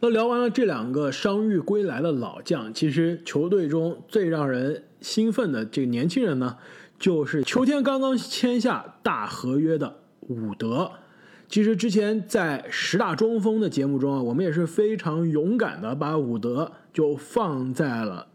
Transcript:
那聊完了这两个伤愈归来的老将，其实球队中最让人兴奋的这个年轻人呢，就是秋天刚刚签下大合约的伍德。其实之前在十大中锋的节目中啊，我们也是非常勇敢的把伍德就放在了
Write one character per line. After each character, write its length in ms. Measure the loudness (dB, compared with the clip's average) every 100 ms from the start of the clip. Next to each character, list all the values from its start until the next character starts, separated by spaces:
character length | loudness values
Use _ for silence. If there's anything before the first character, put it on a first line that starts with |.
那 80 | 2
聊 180 | 2 2
完 120 | 2
了 80 | 0
这 180 | 2 2
两 260 | 0 -2
个 200 | -2 -2
伤 380 | -2 0 0 2
愈 80 | 0
归 240 | 0 0
来 180 | 0 0
的 120 | -2
老 280 | -2 -4 -10
将， 280 | -4 -4 -4
其 200 | -2 0
实 280 | 2 0 -2 -2
球 240 | -2 2
队 180 | 2 2
中 360 | 0 -2 -4 -2
最 220 | 0 2
让 180 | 0 0
人 360 | 0 -2 -4 -10 _
兴 320 | -4 0 2
奋 180 | 2 0
的 140 | -2 -2
这 160 | -2
个 60 | 0
年 200 | 0 0
轻 160 | 0
人 140 | 0 0
呢， 200 | -2 -6 -16 -20 -20 _
就 260 | 0 2 0
是 180 | -2
秋 220 | 0 2 2
天 160 | 2
刚 180 | 0 0
刚 160 | 0 0
签 460 | -2 -2 0 2
下 360 | 2 0 -6 -8
大 240 | -4 -4 -4
合 320 | -6 -2 0
约 220 | 2 0
的 220 | -2 -8 _ _ -10
伍 260 | -6 -6
德。 380 | -6 -4 -2 -4 -8 -20 -20 -20 -20 -4
其 140 | 2
实 120 | 2 2
之 160 | 2
前 360 | 2 2 0 0
在 380 | 0 0 -2 -6
十 300 | -6 -2 0
大 180 | 0 2
中 240 | 2 4
锋 220 | 2 2
的 80 | 2
节 160 | 2 2
目 140 | 2
中 120 | 2
啊， 80 | 2
我 140 | 0
们 100 | 0
也 80 | 2
是 140 | 0 0
非 320 | 2 2 0
常 300 | -2 0 0
勇 280 | 2 2 0
敢 240 | 0 -4
的 140 | -6
把 240 | -4 -2 0
伍 220 | 0 -2
德 320 | -2 -2 -4 -8 -6
就 240 | 0 0 0
放 560 | -2 -2 0 -2 -4
在 320 | -2 0 0 -4
了 200 | -6 -14